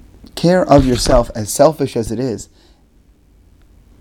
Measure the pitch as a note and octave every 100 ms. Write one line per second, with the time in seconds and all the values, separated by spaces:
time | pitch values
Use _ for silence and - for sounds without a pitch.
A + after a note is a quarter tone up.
0 | - - - - E3+ F#3 - C#3+ C3 B2
1 | - B2+ A#2 A#2 G#2 - D3 D3+ C3+ B2
2 | G#2+ A2 C3 G2+ - _ _ _ _ _
3 | _ _ _ _ _ _ _ _ _ _